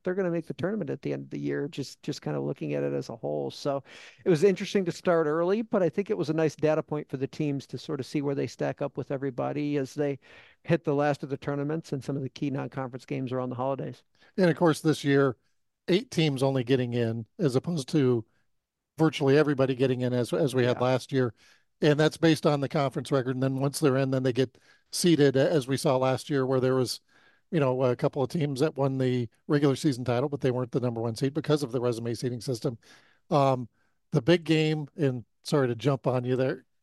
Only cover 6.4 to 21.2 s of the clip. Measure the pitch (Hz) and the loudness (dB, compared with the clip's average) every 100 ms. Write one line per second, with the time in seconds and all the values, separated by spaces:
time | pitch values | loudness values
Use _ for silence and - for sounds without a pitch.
6.4 | 160 - 151 156 151 151 156 135 135 - | 0 2 0 0 -2 -6 -8 -6 -6 -4
7.4 | 151 139 - 131 - 151 - 156 143 139 | -4 -4 -6 -12 -8 -8 -6 -4 -2 -2
8.4 | 131 - 147 135 143 - 139 139 139 123 | -4 -4 -6 -4 -6 -6 -8 -6 -6 -4
9.4 | 135 135 147 147 131 - 147 139 - - | -4 -4 -4 -2 -4 -4 -4 -4 -10 -20
10.4 | - _ - 165 - 143 147 143 143 139 | -20 _ -2 0 0 0 0 0 -4 -8
11.4 | - 143 143 160 - 143 127 139 131 - | -6 -4 -4 -6 -6 -8 -6 -6 -6 -6
12.4 | 143 135 131 135 131 127 - 139 131 127 | -6 -4 -6 -8 -10 -10 -8 -6 -4 -4
13.4 | 127 123 131 135 151 - _ _ _ - | -4 -4 -4 -4 -6 -12 _ _ _ 2
14.4 | 185 147 175 147 160 143 143 139 139 120 | 2 4 4 4 2 0 2 4 4 0
15.4 | _ _ _ _ - 180 262 - 160 135 | _ _ _ _ 0 0 0 0 0 2
16.4 | 139 135 117 131 123 120 113 113 113 - | 0 0 2 2 2 0 -2 -2 -8 -2
17.4 | 165 123 - 175 131 160 131 120 110 _ | 0 0 0 -4 -2 2 2 2 -2 _
18.4 | _ _ _ _ _ - 156 147 139 143 | _ _ _ _ _ 0 0 2 4 4
19.4 | 147 139 131 127 131 123 123 123 117 180 | 4 2 0 2 0 0 0 0 0 0
20.4 | 143 127 123 120 123 131 - 135 | 0 2 2 2 0 0 0 0